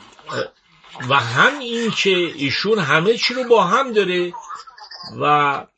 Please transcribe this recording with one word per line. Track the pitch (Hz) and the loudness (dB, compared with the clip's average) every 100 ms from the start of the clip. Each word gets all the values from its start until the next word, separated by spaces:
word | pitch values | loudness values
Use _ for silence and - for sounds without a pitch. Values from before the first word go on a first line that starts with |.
| - - - - - _ _ _ - - 123 | -20 -20 -12 -8 -8 _ _ _ -20 -10 -2
و | 139 | 0
هم | 117 127 226 285 | 0 2 2 2
این | 240 233 226 | -6 -4 -2
که | - 196 180 | 0 0 0
ایشون | 165 - 135 - 196 220 | 0 -4 -4 -2 0 0
همه | 143 156 185 233 | 2 2 2 0
چی | - | -2
رو | 247 240 | -2 2
با | 220 | 4
هم | 175 233 262 | 4 2 0
داره | 214 180 180 175 - - - - - - - - 117 | 0 0 0 -4 -8 -16 -16 -18 -20 -20 -20 -14 -4
و | 143 147 143 139 - | 2 4 2 -2 -8